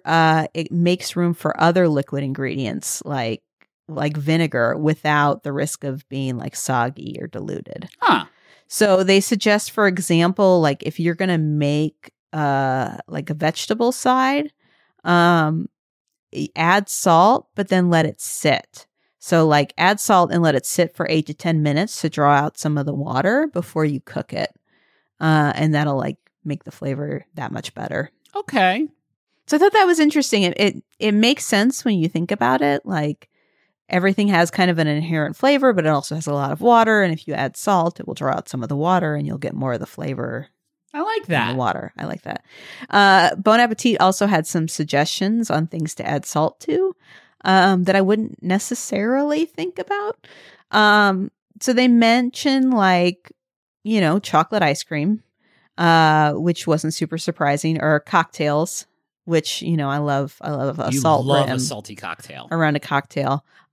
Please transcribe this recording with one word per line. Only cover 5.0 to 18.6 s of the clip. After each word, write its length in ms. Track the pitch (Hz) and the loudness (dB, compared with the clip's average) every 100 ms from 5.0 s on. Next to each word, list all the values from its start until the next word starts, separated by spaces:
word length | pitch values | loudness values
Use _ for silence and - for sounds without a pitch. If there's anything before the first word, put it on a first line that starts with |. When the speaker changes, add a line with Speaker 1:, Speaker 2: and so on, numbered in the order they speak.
| 151 147 147 139 | 0 2 2 0
Speaker 1:
the 80 | 143 | -6
risk 300 | 139 147 - | -6 -6 -6
of 240 | 143 135 - | -10 -10 -10
being, 280 | 135 131 123 | -8 -6 -6
like, 180 | - - | -10 -8
soggy 600 | - 127 120 139 - - | -4 -2 -2 -6 -12 -12
or 80 | - | -12
diluted. 600 | - 101 - - - - _ | -12 -10 -12 -12 -16 -18 _
Speaker 2:
Huh. 260 | - 117 - _ _ _ _ | 0 0 -2 _ _ _ _
Speaker 1:
So 320 | - 214 190 185 | 0 4 4 6
they 160 | 196 | 4
suggest, 500 | - 214 214 208 - | 4 0 2 0 0
for 160 | - 202 | 0 0
example, 720 | 185 - 165 175 190 196 180 | 0 2 2 2 4 4 4
like, 240 | 151 139 | 4 0
if 160 | - - | -6 -4
you're 160 | 170 165 | -2 -2
gonna 220 | 185 165 | -2 0
make, 760 | 151 151 143 147 156 - - _ _ | 0 0 0 0 -2 -6 -20 _ _
uh, 640 | 156 147 139 135 131 120 - - | -4 -2 0 0 -2 -4 -8 -10
like, 220 | 156 143 | -10 -8
a 40 | |
vegetable 600 | 151 151 - - 214 240 | -4 -4 -4 -4 -2 0
side, 580 | - 254 262 262 285 294 - _ _ _ _ 175 | 0 0 2 0 -2 -4 -12 _ _ _ _ 0
um, 640 | 175 175 170 156 160 - _ _ _ _ _ _ | 4 4 4 2 -2 -6 _ _ _ _ _ _
y-, 160 | - 151 - | -10 -8 -2
add 320 | 165 196 202 | 2 2 0
salt, 580 | - 185 165 196 254 - - | -2 4 6 6 4 -2 -8
but 140 | 190 | 0
then 200 | 185 180 | 2 4
let 160 | 165 160 | 2 2
it 140 | - | -4
sit. 640 | - - 151 131 | -12 -4 0 0